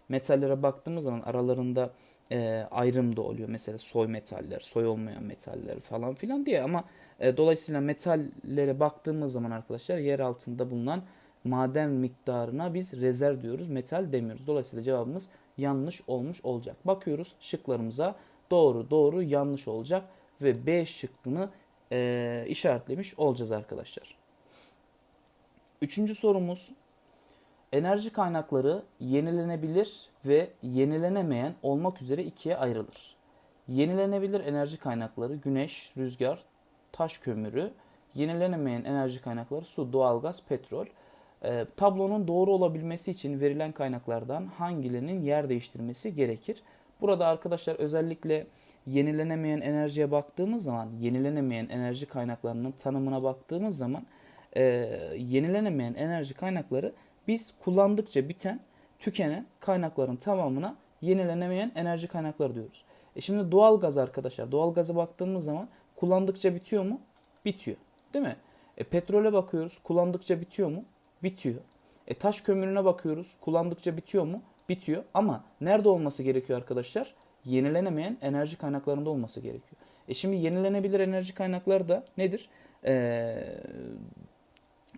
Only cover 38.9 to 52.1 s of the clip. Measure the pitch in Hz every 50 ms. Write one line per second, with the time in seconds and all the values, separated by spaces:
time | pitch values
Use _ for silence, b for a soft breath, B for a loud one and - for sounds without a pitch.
38.9 | 139 139 135 131 127 127 - 127 117 117 117 - 139 160 165 - - - 143 123
39.9 | 127 131 131 123 120 117 120 160 180 - - - 143 123 - - - - 214 -
40.9 | B B B B B B B B B _ - 120 120 120 113 - - - 202 202
41.9 | 190 190 190 196 208 214 196 165 170 180 190 196 196 185 180 170 160 160 160 165
42.9 | 165 170 - 196 180 - - 143 143 135 143 143 143 151 156 156 151 - 139 131
43.9 | 123 120 - - 117 117 117 123 139 165 185 185 180 - 170 175 175 156 131 123
44.9 | 123 120 127 160 190 185 156 143 147 151 143 135 123 120 120 - - 123 117 117
45.9 | 120 - - 220 170 147 135 120 110 107 - - 220 - b b b b b b
46.9 | b _ - 202 196 170 175 165 160 160 - 175 170 165 - 165 160 - 156 147
47.9 | 151 160 165 165 160 - - 160 156 151 - B B B B B B B _ 131
48.9 | 131 139 143 151 151 151 156 165 160 160 156 151 151 151 - 147 147 151 151 147
49.9 | 143 151 147 143 147 147 147 - - - 180 208 233 233 185 139 120 113 110 110
50.9 | 117 113 117 120 123 127 135 143 147 143 139 127 120 113 113 - - 123 123 123
51.9 | 123 131 143 -